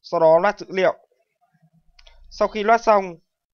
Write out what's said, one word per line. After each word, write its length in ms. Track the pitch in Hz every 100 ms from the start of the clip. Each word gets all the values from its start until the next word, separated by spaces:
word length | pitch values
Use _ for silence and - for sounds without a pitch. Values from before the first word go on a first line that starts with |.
sau 180 | - 170
đó 180 | 160 165
loát 200 | 196 196
dữ 80 | -
liệu. 400 | 185 175 - _ _ _ _ _ _ _ _ _ _ _ _ -
Sau 180 | - 208
khi 140 | 214
loát 180 | 208 226
xong, 200 | 226 208 190 165 _ _ _